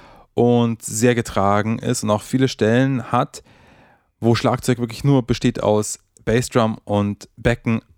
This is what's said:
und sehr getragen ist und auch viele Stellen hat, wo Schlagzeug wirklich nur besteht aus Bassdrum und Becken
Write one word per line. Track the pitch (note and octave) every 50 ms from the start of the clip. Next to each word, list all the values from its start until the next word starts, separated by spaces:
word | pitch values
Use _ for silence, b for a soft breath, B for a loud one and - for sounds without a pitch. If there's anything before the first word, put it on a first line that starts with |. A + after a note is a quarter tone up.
| B B B B B B B
und | - A#2+ A#2+ A#2+ A#2+ A#2 A#2 A2+ -
sehr | - - G#2+ A2 A#2+ B2 A#2+
getragen | A#2+ A2+ - - G#2+ G2 G2+ G2+ G#2 G#2 A2 A2+ -
ist | - A#2+ B2 - -
und | G#2+
auch | G#2 G#2
viele | - - - B2+ C3 B2+
Stellen | - - G#2+ G#2+ A#2 B2 C3+ C3+ C3+ A#2 G#2+ -
hat, | - B2 D3 - - - b b b b b b b b b b b b b b b -
wo | A2 A#2 A#2
Schlagzeug | - - A#2+ A#2+ - - - B2 A#2+
wirklich | A#2+ A2+ - -
nur | - C#3 C#3 C3 A#2
besteht | - A#2+ - - B2 A#2 -
aus | - G#2+ G#2+ G#2 G#2+ - - - _ _ _ _ -
Bassdrum | - A2 B2 B2 - - B2+ A2 A2 A2 - -
und | - G#2 G2+ G2+ G#2 G2+ - - - _
Becken | - A2+ A#2+ A#2+ - - A#2+ A2+ A2+ - _ _